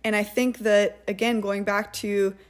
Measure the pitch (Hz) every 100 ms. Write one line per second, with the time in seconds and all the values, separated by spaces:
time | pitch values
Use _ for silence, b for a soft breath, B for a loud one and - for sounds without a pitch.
0 | 220 208 208 - 254 233 214 208 202 -
1 | - 196 226 233 196 202 202 202 214 -
2 | 208 202 196 196